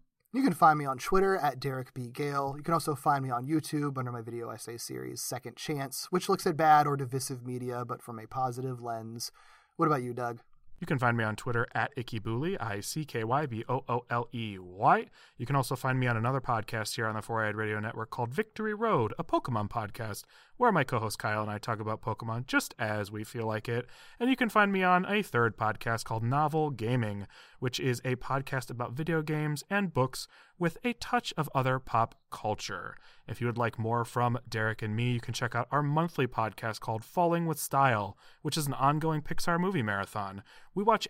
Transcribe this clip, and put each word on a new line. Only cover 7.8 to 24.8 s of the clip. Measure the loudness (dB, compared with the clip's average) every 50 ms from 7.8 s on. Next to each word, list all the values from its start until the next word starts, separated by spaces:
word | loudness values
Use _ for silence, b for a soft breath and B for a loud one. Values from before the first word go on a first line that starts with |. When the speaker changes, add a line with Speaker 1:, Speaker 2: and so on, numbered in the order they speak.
| -6
Speaker 1:
but | -6 -8 -10
from | -10 -12 -12 -12
a | -10
positive | -8 -4 -2 -2 -2 -2 -2 -4 -6 -6 -6
lens. | -6 -6 -6 -6 -8 -10 -10 -10 -10 -10 b b b b b b b b b
What | b 2
about | 2 2 2
you, | 0 -4 -4
Doug? | -4 -4 -4 -4 -8 -14 _ -20 -20 -20 -18 -14 -8
Speaker 2:
You | -4
can | -2 0 4
find | 4 4 4
me | 4 2
on | 0 0
Twitter | -2 -4 -2 0 0 0 0 -2
at | -2 -2 -2 -4
Icky | -8 -8 -6 -6 -6
Booley, | -4 -4 -2 -2 -2 -2 -4 -4
I | -4 -4 -4 -6
C | -6 -6 -6 -6 -6
K | -4 -4 -4 0
Y | 0 0 0 0
B | -2 -4 -6 -4
O | -2 -2 -2 -2 -2
O | -4 -4 -2 -2
L | -4 -4 -4 -4 -6
E | -6 -6 -6 -6 -8
Y. | -12 -12 -4 2 4 4 4 4 2 -4 b b b b b b
You | -4
can | 0 2
also | 2 2 0 -2
find | -2 0 0 2 2
me | 2
on | 2 2 2
another | 2 0 0 0
podcast | 0 0 -2 -2 -2 -4 -4 -4 -4 -4 -4
here | -2 -2
on | -2 -2
the | -4
Four-Eyed | -4 -2 -2 0 0 0 0
Radio | -2 -2 -2 -2 -2
Network | -2 -4 -4 -6 -8 -6
called | -4 -4 -4 -4 -2
Victory | -4 -4 -4 -4 -6 -4 -4 -2
Road, | 0 0 2 4 4 2 2 0 -4
a | -4
Pokemon | 0 0 0 2 2 0 0 0 -2
podcast, | -2 -4 -4 -4 -6 -8 -8 -6 -8 -10 -12 b b b b b b b
where | 4 6
my | 6 6 4
co-host | 4 2 0 0 -2 -4 -2
Kyle | -2 0 0 0
and | 0 -2
I | -2
talk | -4 -2 -4 -4 -2
about | -2 -4 -4 -4
Pokemon | -4 -4 -4 -4 -4 -4 -4 -4 -2
just | 0 0 0 0 -2 -4 -4
as | -2 -2 0 -2 -2 -4
we | -6 -8 -8
feel | -6 -6 -4 -2
like | -2 -2 -2 -2 -2
it. | -4 -4 -4 -6 B B B B B B
And | 2 2
you | 2
can | 2 2 4
find | 6 6 6 6
me | 4 4